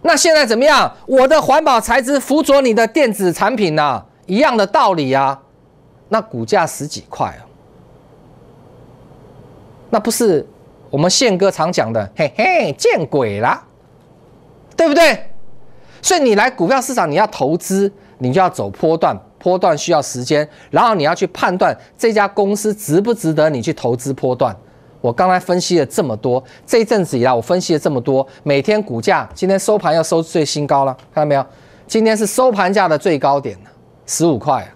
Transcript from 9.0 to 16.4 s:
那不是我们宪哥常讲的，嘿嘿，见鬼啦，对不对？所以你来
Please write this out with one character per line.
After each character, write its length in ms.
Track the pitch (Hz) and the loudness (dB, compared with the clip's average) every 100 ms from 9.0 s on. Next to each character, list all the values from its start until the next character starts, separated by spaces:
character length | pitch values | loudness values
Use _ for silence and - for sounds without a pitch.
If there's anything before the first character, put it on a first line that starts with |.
| - - - - - - - - - | -20 -20 -20 -20 -20 -20 -20 -20 -4
那 100 | 220 | -2
不 100 | 226 | -2
是 380 | - 226 151 - - - - - | 0 2 2 -2 -20 -20 -20 -6
我 80 | 139 | 0
们 140 | 170 | 2
宪 260 | - 247 180 | 2 0 2
哥 140 | 196 | 0
常 180 | - 160 | 0 -2
讲 220 | 175 113 | 0 -2
的， 180 | 113 98 | -4 -6
嘿 180 | - 151 - | -4 -4 0
嘿， 360 | 370 349 202 135 | 0 0 -2 0
见 280 | 453 254 151 | 0 0 0
鬼 340 | 147 113 101 | -2 -2 0
啦， 200 | 120 - - _ _ _ _ - - - - - - - | 0 -2 -8 _ _ _ _ -20 -20 -20 -20 -20 -12 0
对 100 | 330 | 2
不 60 | |
对？ 280 | 285 320 226 - - - - - - - - | 4 4 2 -6 -10 -12 -14 -18 -20 -20 -8
所 140 | - | -2
以 60 | 359 | 2
你 140 | 262 | 4
来 160 | 202 | 4